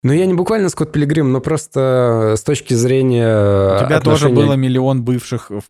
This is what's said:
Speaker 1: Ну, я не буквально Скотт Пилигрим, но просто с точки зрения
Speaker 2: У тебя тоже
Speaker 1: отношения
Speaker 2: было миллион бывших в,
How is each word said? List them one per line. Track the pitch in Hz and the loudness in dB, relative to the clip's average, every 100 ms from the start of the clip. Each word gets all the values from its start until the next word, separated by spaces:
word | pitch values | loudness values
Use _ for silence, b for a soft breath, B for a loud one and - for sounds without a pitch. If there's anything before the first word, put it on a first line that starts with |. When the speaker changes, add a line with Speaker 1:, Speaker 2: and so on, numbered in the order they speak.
Speaker 1:
Ну, | 127 | 0
я | 156 190 | 0 0
не | 180 | 0
буквально | 185 220 185 | -2 -2 -2
Скотт | - 156 | -4 -4
Пилигрим, | 151 143 156 135 | -2 -2 0 0
но | 127 | -2
просто | 127 156 - - 131 127 123 113 110 110 | -2 -6 -4 -2 0 2 2 2 0 0
с | |
точки | - 143 - 120 | -2 -4 -2 0
зрения | 123 131 131 120 113 107 101 98 98 98 | 2 2 2 2 2 2 2 2 2 0
Speaker 2:
У | 127 | 0
тебя | 156 | 0
тоже | 139 151 143 | 2 2 2
Speaker 1:
отношения | 123 | 2
Speaker 2:
было | 143 | 2
миллион | 135 131 127 131 135 | 0 0 0 0 -2
бывших | 120 123 - 120 - | -2 -4 -4 -10 -8
в, | 104 | -14